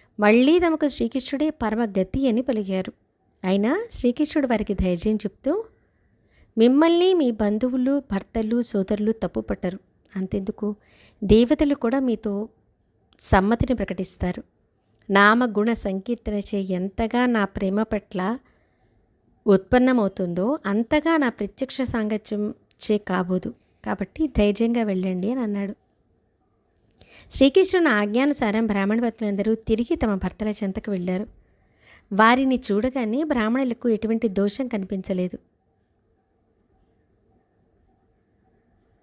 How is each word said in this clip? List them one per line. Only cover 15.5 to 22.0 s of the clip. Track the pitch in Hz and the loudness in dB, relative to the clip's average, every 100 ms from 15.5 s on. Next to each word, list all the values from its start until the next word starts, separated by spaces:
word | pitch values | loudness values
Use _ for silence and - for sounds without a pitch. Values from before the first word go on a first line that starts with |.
| 208 220 | 0 0
సంకీర్తన | 226 202 190 214 233 - | 0 -4 -6 -4 -6 -4
చే | 208 196 202 | -6 -4 -4
ఎంతగా | 190 180 190 - 226 240 247 | -2 -4 -4 -4 -2 0 0
నా | 233 | 0
ప్రేమ | 196 - 190 202 | -2 -2 -2 -2
పట్ల | 220 208 - 196 185 254 - _ _ _ _ _ _ _ _ _ 220 | -2 -4 -6 -6 -4 -6 -10 _ _ _ _ _ _ _ _ _ 4
ఉత్పన్నమవుతుందో | 190 190 247 254 247 196 196 180 175 208 311 202 | 4 4 4 4 4 2 -2 -4 -2 -2 -2 -2
అంతగా | 202 233 302 311 320 | -2 0 0 2 2
నా | 254 | 0
ప్రత్యక్ష | - 202 - 262 - | -2 -8 -6 -8 -4
సాంగత్యం | 247 233 | -4 -4